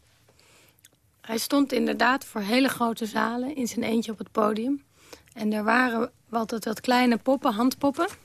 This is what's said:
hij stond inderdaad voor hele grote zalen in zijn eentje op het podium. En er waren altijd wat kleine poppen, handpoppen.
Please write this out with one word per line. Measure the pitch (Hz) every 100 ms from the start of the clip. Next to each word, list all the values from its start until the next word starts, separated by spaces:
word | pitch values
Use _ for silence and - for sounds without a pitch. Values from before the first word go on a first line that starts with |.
| _ _ _ _ _ _ _ _ _ _ _ _
hij | - 226
stond | - 285 277
inderdaad | 240 226 214 226 269
voor | - 220
hele | 196 247 269
grote | - 233 226 220
zalen | - 220 240 254 302
in | 240
zijn | -
eentje | 220 226 220
op | 214
het | 196
podium. | - 214 214 240 277 - _ - - _
En | - 214
er | 214
waren | 214 233 254 226 247 - _
altijd | 233 220 233
wat | - 202
kleine | - 247 247 233
poppen, | - 269 277
handpoppen. | 208 254 - 285 277 359 -